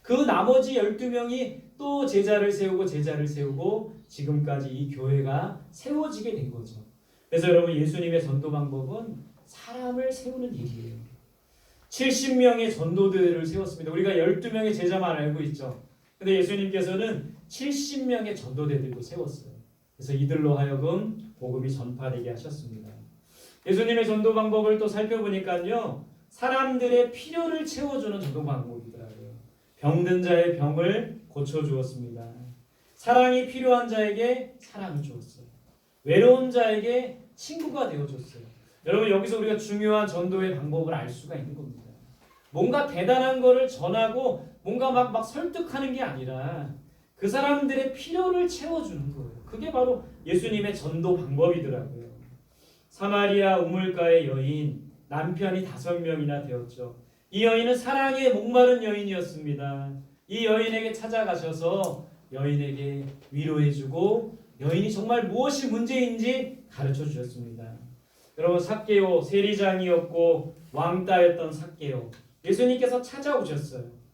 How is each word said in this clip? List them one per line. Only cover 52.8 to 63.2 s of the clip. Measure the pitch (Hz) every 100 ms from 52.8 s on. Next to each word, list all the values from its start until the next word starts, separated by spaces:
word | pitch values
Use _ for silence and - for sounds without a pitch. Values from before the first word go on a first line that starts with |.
| _
사마리아 | - 202 202 202 202 196 185
우물가의 | 170 185 185 175 170 165 143
여인, | 131 135 151 147 - - - _
남편이 | 147 165 180 196 185
다섯 | 190 - 170 175
명이나 | 165 156 147 143
되었죠. | 127 123 120 - 123 - - _ _
이 | 202
여인은 | 226 226 233
사랑에 | 247 254 269 269 262 262
목마른 | 208 226 247 247 247
여인이었습니다. | 220 208 202 185 170 151 151 139 143 139 139 139 - _ _
이 | 214
여인에게 | 226 220 226 220 220
찾아가셔서 | - 220 226 202 170 165 160 165 196 180 135 - - _
여인에게 | 131 143 143 143 139 139 139 135 -